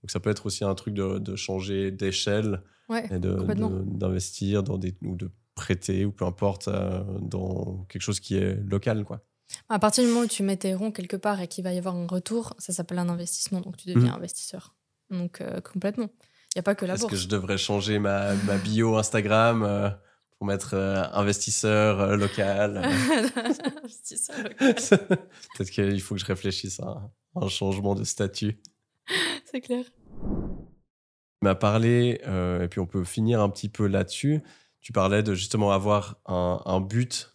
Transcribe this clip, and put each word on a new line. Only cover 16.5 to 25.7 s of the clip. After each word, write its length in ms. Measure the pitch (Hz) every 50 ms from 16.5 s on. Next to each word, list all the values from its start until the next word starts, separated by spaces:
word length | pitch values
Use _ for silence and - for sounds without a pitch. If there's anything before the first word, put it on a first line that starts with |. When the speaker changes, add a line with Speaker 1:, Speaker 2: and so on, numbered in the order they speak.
| -
Speaker 2:
Il 20 |
n'y 40 | 190
a 20 | 175
pas 120 | 202 202
que 100 | 196 196
la 80 | 180 185
Speaker 1:
Est-ce 80 | 208 226
Speaker 2:
bourse. 100 | 226 -
Speaker 1:
que 60 | 95
je 100 | 92 92
devrais 300 | 107 101 92 92 101 95
changer 400 | - - 104 101 95 104 107 104
ma, 340 | 104 98 98 98 101 101 98 101 98
ma 120 | 101 101
bio 400 | 98 92 107 107 110 113 113 110
Instagram, 680 | 110 104 - - 113 101 101 107 110 113 117 117 113 107
euh, 260 | 101 101 101 104 101 95 - _ _ _ _ _ _ _ _
pour 80 | 101 101
mettre, 260 | 98 98 - - -
euh, 300 | 98 95 98 98 95 90 71 -
investisseur, 880 | 101 101 101 101 - - - 107 - - 107 107 107 107 107 104 98
euh, 160 | 101 98 101
local, 680 | 104 101 98 - - 101 98 98 98 104 104 101 101 -
euh ? 440 | - 277 262 262 247 320 262 220 262
Speaker 2:
<laughs> 560 | - 247 226 247 - - - 262 - 302 311
Investisseur 520 | 240 - - - - - - - - - - 214
local. 320 | 214 - - 262 269 226
Speaker 1:
<laughs> 800 | - - - 208 - - - 190 185 - - - - - - -
Peut-être 140 | - 98 92